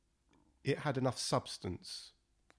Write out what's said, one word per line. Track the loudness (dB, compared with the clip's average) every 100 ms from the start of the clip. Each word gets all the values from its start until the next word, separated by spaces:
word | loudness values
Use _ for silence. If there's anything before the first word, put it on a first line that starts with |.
| _ _ _ _ _ _
it | -2 0
had | 2 2
enough | 2 2
substance | 2 2 0 -6 -6 -6 -8 -12 -14 -20 _ _ _